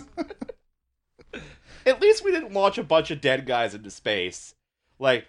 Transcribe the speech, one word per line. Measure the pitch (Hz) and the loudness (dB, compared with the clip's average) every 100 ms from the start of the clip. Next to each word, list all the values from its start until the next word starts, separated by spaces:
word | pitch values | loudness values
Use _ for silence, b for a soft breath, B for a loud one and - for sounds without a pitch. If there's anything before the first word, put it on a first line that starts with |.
<laughs> | 277 - 339 403 - - _ _ _ _ _ _ _ - - - B B 254 | -12 -12 -12 -12 -16 -18 _ _ _ _ _ _ _ -18 -18 -20 B B 0
At | 262 | 4
least | 403 427 | 4 4
we | 403 | 2
didn't | 349 254 | -2 -2
launch | 196 196 - | 0 0 0
a | |
bunch | 175 160 - | 2 2 2
of | 151 | -2
dead | 143 131 131 | 0 0 0
guys | 120 113 | 0 -2
into | 104 104 | -4 -14
space. | - 117 104 90 - - _ _ _ _ _ | -8 -4 -2 -2 -8 -18 _ _ _ _ _
Like, | 131 123 | 0 0